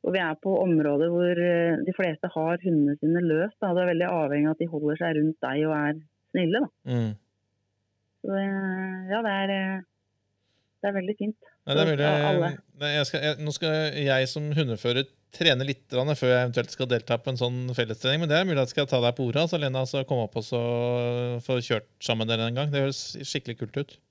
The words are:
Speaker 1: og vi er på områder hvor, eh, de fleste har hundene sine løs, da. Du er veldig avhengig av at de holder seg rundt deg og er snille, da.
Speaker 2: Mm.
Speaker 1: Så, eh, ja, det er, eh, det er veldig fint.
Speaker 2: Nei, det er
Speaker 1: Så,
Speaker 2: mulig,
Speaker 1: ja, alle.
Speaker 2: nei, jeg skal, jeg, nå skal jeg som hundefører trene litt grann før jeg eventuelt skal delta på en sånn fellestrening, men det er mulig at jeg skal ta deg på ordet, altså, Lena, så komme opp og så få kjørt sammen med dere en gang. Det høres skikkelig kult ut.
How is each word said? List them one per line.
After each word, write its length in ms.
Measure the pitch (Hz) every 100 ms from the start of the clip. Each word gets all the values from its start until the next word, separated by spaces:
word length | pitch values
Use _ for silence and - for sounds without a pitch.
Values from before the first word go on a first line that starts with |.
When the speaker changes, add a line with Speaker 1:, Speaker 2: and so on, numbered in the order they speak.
Speaker 1:
og 80 | -
vi 60 | 185
er 160 | 165 156
på 160 | 190
områder 560 | 190 185 160 147 143 165
hvor, 300 | 175 175 175
eh, 380 | 175 170 170 160
de 100 | -
fleste 360 | 185 180 151 180
har 280 | 160 160 175
hundene 360 | 180 156 143 147
sine 220 | 156 175
løs, 300 | 175 156 202 _
da. 160 | 202
Du 60 | 175
er 60 | 180
veldig 160 | 165 180
avhengig 400 | 175 147 147 151
av 80 |
at 40 | 156
de 100 | 170
holder 260 | 160 151 156
seg 200 | 175 151
rundt 240 | 156 160
deg 240 | 131 139 156
og 80 |
er 240 | 151 147 156 156 _ _
snille, 320 | 185 165 214
da. 100 | 262 _
Speaker 2:
Mm. 260 | - 123 113 107 _ _ _ _ _ _ _ _ _ _
Speaker 1:
Så, 60 | -
eh, 800 | 196 196 196 190 185 190 185 185
ja, 120 | 208
det 100 | 226
er, 180 | 196 196
eh, 300 | 196 190 190 - _ _ _ _ _ _ _ _ _
det 60 | 202
er 40 |
veldig 240 | 196 185 214
fint. 180 | 208 214 - _ -
Speaker 2:
Nei, 80 |
det 60 | 143
er 40 | 160
Speaker 1:
Så, 40 |
Speaker 2:
mulig, 160 | 143 147
Speaker 1:
ja, 220 | 151 147
alle. 220 | 147 - 139 _ 139
Speaker 2:
nei, 140 | 147
jeg 120 | 147 139
skal, 140 | 151
jeg, 160 | 151 147
nå 140 | 151
skal 220 | 143 160 156 156
jeg 340 | 139 139 131 127
som 180 | 151 151
hundefører 520 | 151 139 110 120 120 135 _ _
trene 340 | - 165 127 135
litt 160 | 131 _
grann 200 | 123 143
før 220 | 143 127
jeg 80 | 123
eventuelt 280 | 123 120 120
skal 160 | - 127
delta 320 | 120 - 117
på 120 | 139
en 80 | 123
sånn 200 | 123 123 127
fellestrening, 460 | 120 113 110 131 147
men 80 | 165
det 100 | 151
er 60 | 190
mulig 120 | 147
at 120 | 123
jeg 60 | -
skal 80 | 139
ta 140 | 131
deg 140 | 120 120
på 100 | 127
ordet, 140 | 139
altså, 160 | 165 170
Lena, 220 | 143 131
så 180 | 131 139 131
komme 180 | 127 107
opp 100 | 117
og 60 | 110
så 160 | 120 120 120 120 123 120 120 123 120
få 160 | 117 127
kjørt 260 | 117 113 - _
sammen 260 | - 113 113
med 60 | 113
dere 100 | 113
en 60 |
gang. 160 | 120 147
Det 100 | 143
høres 220 | 139 131 - 117
skikkelig 360 | 135 143 - 117
kult 180 | 113 -
ut. 220 | 143 - _